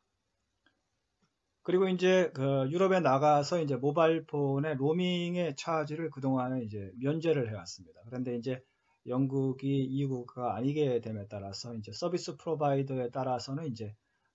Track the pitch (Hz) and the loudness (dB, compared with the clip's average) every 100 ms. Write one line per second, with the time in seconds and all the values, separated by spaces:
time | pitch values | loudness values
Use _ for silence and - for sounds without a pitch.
0 | _ _ _ _ _ _ _ _ _ _ | _ _ _ _ _ _ _ _ _ _
1 | _ _ _ _ _ _ - 180 190 180 | _ _ _ _ _ _ 0 2 2 4
2 | 185 185 175 139 135 139 135 170 190 185 | 6 6 4 2 2 2 2 2 4 4
3 | 147 135 147 147 143 180 151 123 139 156 | 4 6 6 4 4 0 0 0 2 4
4 | 160 165 156 147 143 139 156 139 139 165 | 4 4 0 -2 0 2 0 0 2 2
5 | 180 180 175 180 170 143 - 160 147 151 | 2 0 0 -2 -2 -4 -2 -2 -2 -4
6 | 160 139 135 131 127 131 110 104 98 117 | -6 -4 -2 0 0 -2 -4 -8 -10 -4
7 | 135 156 165 147 113 104 87 - 90 - | -2 0 2 2 0 -6 -10 -16 -20 -20
8 | 113 127 127 120 123 127 - _ _ _ | -10 -6 -4 -4 -4 -6 -10 _ _ _
9 | - 123 135 135 135 131 135 139 131 135 | -4 0 0 0 0 -2 -2 0 0 -2
10 | 139 127 120 - 120 107 131 151 143 120 | -2 -4 -8 -6 -4 -2 0 2 2 0
11 | 113 107 101 104 98 98 120 117 107 110 | -2 -8 -8 -10 -10 -10 -10 -10 -10 -6
12 | 175 175 175 143 170 156 147 139 135 131 | -4 -4 -6 -8 -6 -2 2 2 0 -4
13 | 123 135 131 123 - 139 165 107 107 107 | -4 -2 -2 -2 -4 -6 -6 -8 -10 -14
14 | _ _ _ | _ _ _